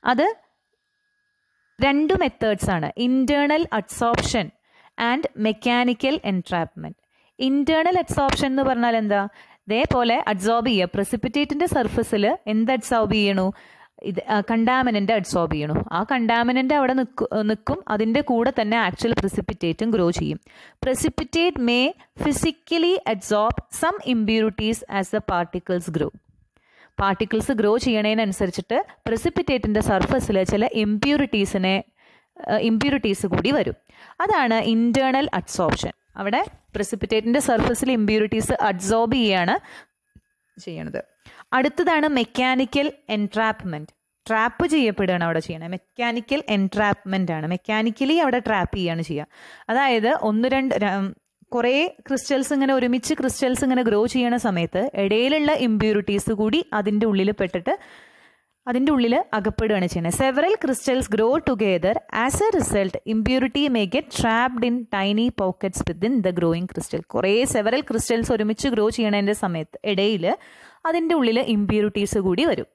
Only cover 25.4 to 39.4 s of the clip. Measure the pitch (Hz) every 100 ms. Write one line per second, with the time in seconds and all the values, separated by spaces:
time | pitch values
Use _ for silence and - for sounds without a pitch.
25.4 | 170 185 - 180 175 160 147 - _ _
26.4 | _ _ _ _ - - 196 190 226 220
27.4 | - 247 202 226 254 220 214 220 214 190
28.4 | 190 - - 247 403 - - 226 339 359
29.4 | 349 254 214 208 208 196 - 269 240 196
30.4 | 185 208 226 - 208 208 269 294 285 220
31.4 | 196 196 185 190 - _ _ _ _ -
32.4 | - 214 226 226 285 269 226 196 196 175
33.4 | 180 226 175 - _ - - - 381 392
34.4 | 254 226 220 226 240 240 262 262 294 -
35.4 | - - 170 - - - _ - 196 240
36.4 | 381 - _ 208 202 208 202 220 220 254
37.4 | 277 226 - 233 262 247 208 214 214 220
38.4 | - - 214 180 190 226 226 262 220 190